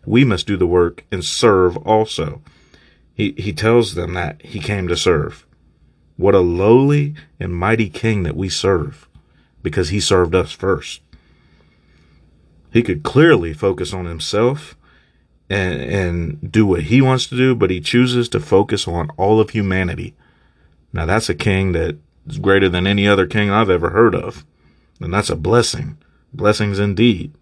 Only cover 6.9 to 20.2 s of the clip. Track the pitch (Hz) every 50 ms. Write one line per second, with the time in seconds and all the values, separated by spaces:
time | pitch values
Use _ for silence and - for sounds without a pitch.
6.9 | 147 147 143 147 151 - - _ _ - - 90 87 85 92 107 113 117 110 90
7.9 | - - - 113 107 101 87 78 76 80 98 92 - - - 98 98 87 147 143
8.9 | - - _ _ _ - _ _ _ _ _ _ _ _ - 82 - 98 87 78
9.9 | 95 101 - - 101 92 90 82 90 92 78 - - - 92 98 90 - - -
10.9 | - - _ _ - _ _ _ _ _ _ _ _ _ _ _ _ _ _ _
11.9 | _ _ _ _ _ _ _ _ _ _ _ _ _ _ _ _ - 117 117 -
12.9 | 87 76 - - - 135 160 170 143 95 85 82 78 - 104 98 90 92 90 -
13.9 | 98 92 90 85 85 78 76 - - 104 117 127 143 147 - - - _ _ _
14.9 | _ _ _ _ _ _ _ _ _ _ _ - 95 101 92 92 87 - 65 64
15.9 | 92 98 92 87 85 87 82 78 73 - - 92 - 110 107 98 87 82 80 78
16.9 | 113 135 131 131 131 123 - - 127 123 127 131 123 107 101 90 92 87 78 -
17.9 | - 123 127 123 123 123 117 117 - 104 - - 101 98 101 - 110 98 - 92
18.9 | 87 85 80 76 - - 95 104 110 110 104 - - 110 101 95 92 92 92 87
19.9 | - - - - - _